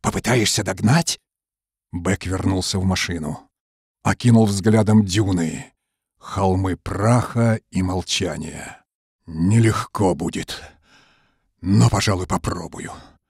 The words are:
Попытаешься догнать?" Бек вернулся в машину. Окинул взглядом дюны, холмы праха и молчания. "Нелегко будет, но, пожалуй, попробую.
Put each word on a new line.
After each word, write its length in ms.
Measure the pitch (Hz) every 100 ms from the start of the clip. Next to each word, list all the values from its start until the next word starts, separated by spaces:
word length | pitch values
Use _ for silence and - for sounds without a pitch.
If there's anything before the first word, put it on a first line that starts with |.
Попытаешься 640 | - - - 123 104 -
догнать?" 560 | 101 95 107 156 165 - _ _ _ _ _ _ _
Бек 340 | 90 85 98 90
вернулся 540 | 92 92 95 - 98
в 40 |
машину. 640 | 92 92 - 85 76 71 _ _ _ _ _ _
Окинул 440 | - 143 123 113 110
взглядом 600 | 101 101 110 104 107 101
дюны, 680 | 92 98 90 80 76 - _ _ _ _ _
холмы 580 | - - 95 92 95 87
праха 840 | - - 107 123 - 120 117 110 _
и 120 | -
молчания. 1000 | 92 95 - - 90 76 78 76 - - _ _ _ _ -
"Нелегко 880 | 80 87 110 113 104 - - 98 87
будет, 440 | 85 - - - - _ _ _ _ _ _ _ _ _
но, 280 | 90 101 117
пожалуй, 380 | 101 - 95 90
попробую. 680 | 87 - 90 82 - - - - _ _